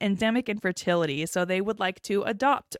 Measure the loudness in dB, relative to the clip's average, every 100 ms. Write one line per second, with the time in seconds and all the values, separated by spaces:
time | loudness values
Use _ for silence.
0 | -2 2 2 2 0 -2 -2 -2 2 2
1 | 2 0 -2 0 0 0 0 -2 -2 -4
2 | -2 -2 0 0 2 2 -2 -4